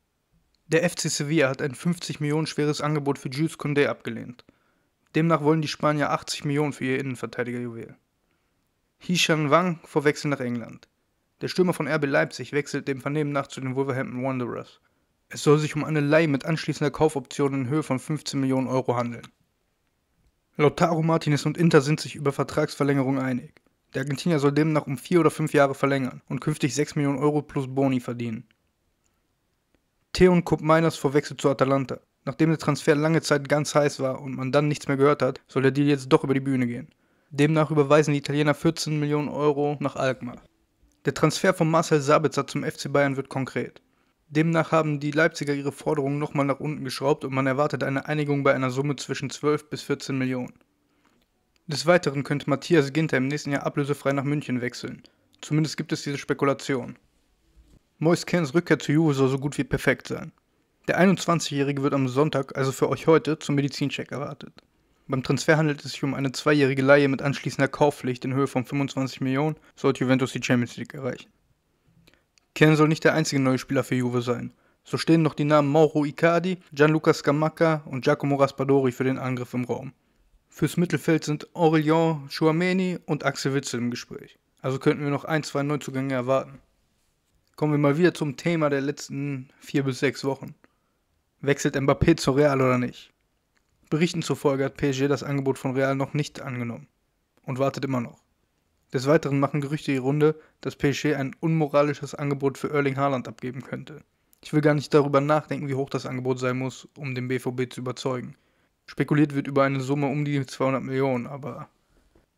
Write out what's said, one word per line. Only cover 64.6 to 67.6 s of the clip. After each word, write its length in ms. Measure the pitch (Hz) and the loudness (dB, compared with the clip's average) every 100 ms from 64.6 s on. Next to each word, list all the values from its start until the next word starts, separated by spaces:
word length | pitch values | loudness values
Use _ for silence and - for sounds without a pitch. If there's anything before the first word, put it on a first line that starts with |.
| _ _ _ _ - | _ _ _ _ -6
Beim 160 | 135 | -2
Transfer 320 | - 143 - 156 | 0 2 4 4
handelt 280 | 156 131 | 4 0
es 80 | 135 | -8
sich 120 | - | -6
um 100 | 143 | -4
eine 160 | 131 139 | -2 -4
zweijährige 500 | - 147 147 135 135 | -2 2 4 4 4
Leihe 280 | 135 143 139 | 6 6 6
mit 140 | 135 | 2
anschließender 440 | 143 131 131 - | -2 -2 -4 -2